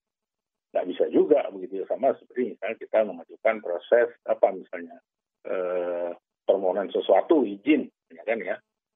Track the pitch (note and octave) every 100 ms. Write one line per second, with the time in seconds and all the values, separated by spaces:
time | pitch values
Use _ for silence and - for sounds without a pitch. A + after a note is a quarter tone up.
0 | _ _ _ _ _ _ _ - F2+ F2
1 | - - F3 C#3+ - G2 F#2 F#2+ F#2 F2+
2 | C3 A#2+ _ - B2 F2 F#2+ A2+ - G#2+
3 | G#2+ F2 - E2+ A2 A2 G2+ E2+ - A#2
4 | A#2 - - A2+ A2 F#2+ E2+ F2+ E2+ E2+
5 | _ _ _ _ - F#2+ F2+ F2+ F2 F2
6 | F2 E2+ _ _ - G2 F#2+ F#2+ F#2 G2+
7 | - F#2+ - E3 A2 G2+ - D3 C#3+ _
8 | _ B2 - A2+ F#2 A2 _ _ _